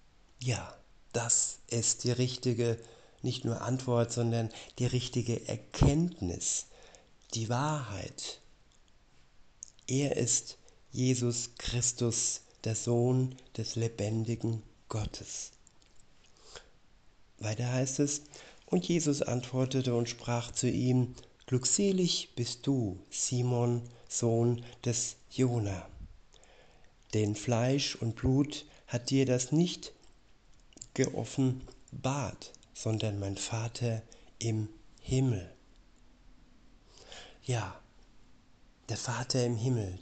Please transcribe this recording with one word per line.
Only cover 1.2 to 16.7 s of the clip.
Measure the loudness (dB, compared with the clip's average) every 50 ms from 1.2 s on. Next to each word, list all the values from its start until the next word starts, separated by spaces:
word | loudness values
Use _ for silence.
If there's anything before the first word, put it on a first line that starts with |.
| 0 2 2 2 2 0 -4 -8 -8 -4
ist | -2 0 0 0 0 0 0
die | 0 2
richtige, | 2 2 0 0 0 0 0 2 2 2 2 0 0 -4 -12 -20 -20 -20 -20 -14 -6 -4
nicht | -4 -2 -2 -2
nur | -2 -2 -2 0
Antwort, | -2 -2 0 0 2 4 4 4 2 2
sondern | 0 2 2 2 2 0 -2 -4 -10 -16 -14 -4 -2
die | 0
richtige | 2 2 0 0 0 0 0 0 0 -2 -2 -2 -4
Erkenntnis, | -6 -6 -6 -10 2 4 6 6 6 6 4 2 0 -2 -4 -4 -4 -2 -2 -2 -4 -4 -6 -8 -16 -20 -20 -20 -20 -20 -20 -20 -20 -20 -14 -10 -6
die | -6 -2 -2
Wahrheit. | 0 0 0 0 -2 -2 -4 -6 -8 -8 -8 -10 -10 -10 -10 -12 -12 -14 -18 -20 -20 -20 _ -20 _ -20 -20 -20 -20 -20 -20 _ -20 -20 -20 -20 -20 -20 -20 -20 -20 _ -20 -20 -20 -18 -6
Er | -2 0 0 2 2 2
ist | 0 2 2 0 0 -2 -4 -12 -18 -20 -20 -20 -20 -20 -10 -4
Jesus | 0 2 2 2 2 2 0 0 -2 -6 -8 -10
Christus, | -8 -6 -2 -2 0 0 0 0 0 0 0 0 0 0 -2 -2 -4 -8 -16 -20 -8 -4
der | -4 -2
Sohn | -2 0 2 2 4 4 4 4 4 2 0 -2 -8 -16 -12 -8
des | -6 -6 -4 -2
lebendigen | -2 -2 -2 -2 -2 -2 0 0 0 0 0 -2 -2 -2 -2 -2 -4 -6 -10 -18 -20 _ -6
Gottes. | -4 -4 -4 -4 -6 -10 -12 -12 -10 -10 -10 -12 -16 -20 -20 -20 -20 -20 -20 -20 -20 -20 -20 -20 -20 -20 -20 -20 -20 -20 -20 -20 -20 -20 -20 -20